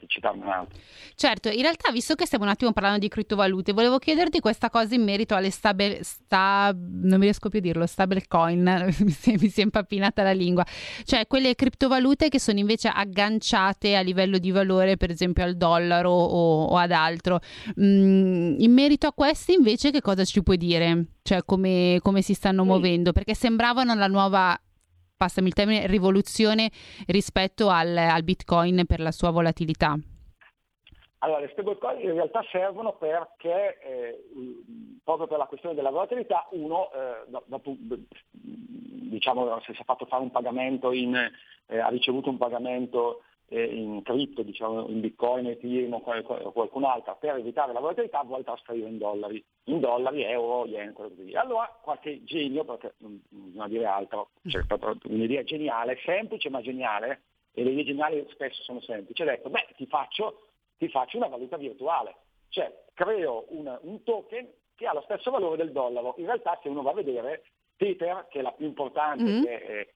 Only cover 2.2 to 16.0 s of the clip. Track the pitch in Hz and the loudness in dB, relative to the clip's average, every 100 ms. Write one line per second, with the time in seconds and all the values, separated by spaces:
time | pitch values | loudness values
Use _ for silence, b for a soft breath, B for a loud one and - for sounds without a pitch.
2.2 | 349 240 202 196 240 208 196 208 208 - | 0 0 0 2 2 2 2 2 0 -2
3.2 | 208 202 190 190 190 202 240 254 - 311 | -2 2 2 2 0 4 4 4 2 2
4.2 | 339 320 - 233 233 233 220 247 208 202 | 2 2 2 0 0 2 2 2 2 2
5.2 | 226 196 196 - 214 190 202 190 - - | 2 2 0 0 0 2 0 -2 -8 -16
6.2 | - 190 190 196 202 185 180 180 185 190 | 0 2 4 4 4 2 -4 0 4 6
7.2 | 202 202 208 214 180 165 170 - 190 190 | 6 2 -2 -2 0 0 -2 0 0 0
8.2 | - 170 165 175 180 185 185 147 202 143 | 0 2 4 4 4 4 2 2 2 2
9.2 | - 208 202 214 208 214 202 196 196 - | 2 4 4 2 2 2 0 0 0 2
10.2 | 196 190 175 180 175 B B B B 247 | 2 2 2 2 0 B B B B 0
11.2 | 214 269 262 247 254 - 262 262 254 285 | 2 2 2 2 0 2 2 4 4 4
12.2 | 311 269 - 202 202 226 233 - 202 185 | 4 2 2 2 2 2 0 0 0 0
13.2 | 202 220 - 220 190 196 208 202 185 185 | 2 2 0 2 2 2 2 2 2 2
14.2 | 190 190 185 185 190 185 190 190 180 165 | 2 2 2 2 4 4 4 4 0 0
15.2 | 180 180 180 175 170 170 175 175 | 0 2 0 2 2 4 4 4